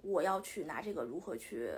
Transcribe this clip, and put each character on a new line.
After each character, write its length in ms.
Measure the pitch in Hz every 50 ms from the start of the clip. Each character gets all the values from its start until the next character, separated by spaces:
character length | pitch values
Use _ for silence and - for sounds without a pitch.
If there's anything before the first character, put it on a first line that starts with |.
我 180 | - 196 196 170
要 200 | 185 190 190 190
去 240 | 202 - - 208 151
拿 180 | 156 147 -
这 100 | 214 208
个 100 | 202 151 120
如 160 | 117 131 180
何 160 | - 202 135
去 340 | 113 - - - 117 120 - 76